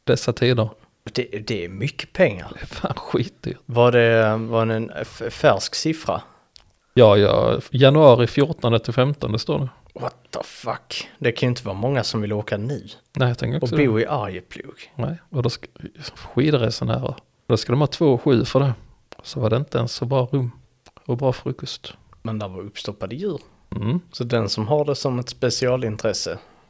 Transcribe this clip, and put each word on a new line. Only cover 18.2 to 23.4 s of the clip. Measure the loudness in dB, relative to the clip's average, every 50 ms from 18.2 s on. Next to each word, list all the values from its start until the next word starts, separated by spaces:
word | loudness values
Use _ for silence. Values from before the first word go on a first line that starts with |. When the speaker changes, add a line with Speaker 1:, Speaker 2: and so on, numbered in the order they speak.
Speaker 1:
sju | 4 2 4 4 2
för | 2 2 2
det. | 2 2 0 -4 -8 -20 -20 _ _ _ -20 -20
Så | -18 -12 -6 -2
var | 0 0
det | 0
inte | 0 -2 -2 -2 -4
ens | -4 -4
så | -4 -6 -4
bra | -2 0 0 0 0
rum | -2 -2 -2 -4 -6 -12 _ _ _ _ _ -20 _ -18 _
och | -6 -4
bra | 0 0 0
frukost. | -2 -2 -6 -8 -8 -8 -10 -12 -12 -14 -14 -18 -20 -20 _ _ -20 _
Speaker 2:
Men | _ -6 -6 -6
där | -6 -8
var | -10 -10
uppstoppade | -12 -12 -12 -10 -10 -10 -8 -8 -10 -10 -8
djur. | -6 -6 -6 -6 -6